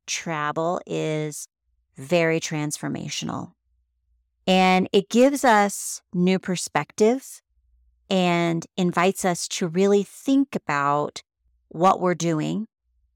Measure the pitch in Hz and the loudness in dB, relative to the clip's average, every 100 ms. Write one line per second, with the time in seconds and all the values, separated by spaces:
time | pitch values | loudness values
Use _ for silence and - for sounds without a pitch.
0 | - - 175 151 147 156 165 185 - 160 | -8 -8 -6 -4 -4 -2 -4 -4 -6 -6
1 | 156 156 156 - - _ _ _ _ - | -4 -4 -6 -10 -16 _ _ _ _ -20
2 | 135 175 165 165 - 156 151 - 147 - | -2 0 2 0 -2 -6 -6 -6 -8 -8
3 | 151 - 156 - - _ _ _ _ _ | -8 -8 -8 -10 -12 _ _ _ _ _
4 | _ _ _ _ - 185 185 185 - 202 | _ _ _ _ 2 4 6 4 4 0
5 | - 226 269 285 254 214 202 - - - | 2 4 4 4 4 4 2 -2 -10 -12
6 | _ 180 180 190 - 175 - 147 156 - | _ 0 0 0 -2 -6 -4 -6 -6 2
7 | 214 262 - - _ _ _ _ _ _ | 2 2 -4 -20 _ _ _ _ _ _
8 | _ 190 180 170 170 165 - - 175 170 | _ 0 2 2 0 -2 -6 -2 -2 2
9 | 185 - 190 170 - - 175 170 196 202 | 0 2 -2 -4 -6 -6 -4 0 2 2
10 | 190 - - 269 277 - - 143 143 147 | 0 -6 0 0 0 -4 -4 -2 0 0
11 | 147 - - _ _ _ _ 156 185 - | -2 -8 -20 _ _ _ _ 2 2 4
12 | 180 170 170 156 151 180 220 _ _ _ | 0 0 -2 -2 -2 -6 -8 _ _ _
13 | _ | _